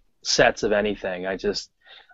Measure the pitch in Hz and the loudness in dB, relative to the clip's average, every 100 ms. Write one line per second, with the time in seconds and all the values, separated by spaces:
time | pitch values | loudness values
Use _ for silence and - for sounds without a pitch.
0 | _ _ - - 123 - 110 104 104 98 | _ _ 0 4 4 2 0 2 0 -2
1 | 98 90 92 95 104 92 - _ - - | -6 -6 -6 -4 -4 -4 -8 _ -20 -20
2 | - | -20